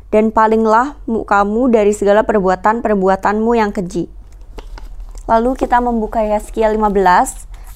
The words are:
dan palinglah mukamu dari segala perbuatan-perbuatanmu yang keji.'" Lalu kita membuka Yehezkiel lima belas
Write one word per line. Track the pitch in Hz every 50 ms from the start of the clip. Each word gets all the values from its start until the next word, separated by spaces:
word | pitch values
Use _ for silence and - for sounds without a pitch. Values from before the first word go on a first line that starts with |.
| - -
dan | - 214 220 220
palinglah | - 226 220 220 220 220 226 220 214 226 254 294 294 - - -
mukamu | 226 208 - - 208 202 202 202 214 226 262 262
dari | 226 220 208 208 208
segala | - 202 196 202 214 214 -
perbuatan-perbuatanmu | 214 214 180 190 185 185 - 208 220 233 - 214 214 196 185 190 190 190 - 190 208 214 220 233 240
yang | 233 214 202
keji.'" | 208 220 180 180 - 175 165 - - - - - - - - - - - - - - - - - - - - - - - -
Lalu | - 226 226 226 254 262
kita | - - 254 247 240
membuka | 240 240 240 226 214 214 - 233
Yehezkiel | 214 214 208 214 214 - - 220 220 214 214
lima | 220 214 208
belas | 190 202 185 180 180 214 262 254 - - - - - - - - -